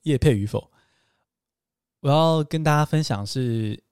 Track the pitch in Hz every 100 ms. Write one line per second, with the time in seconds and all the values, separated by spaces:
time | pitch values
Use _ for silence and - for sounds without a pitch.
0 | 156 131 156 104 104 107 - _ _ _
1 | _ _ _ _ _ _ _ _ _ _
2 | 143 151 165 160 147 160 156 147 151 156
3 | 151 101 101 135 123 113 107 - _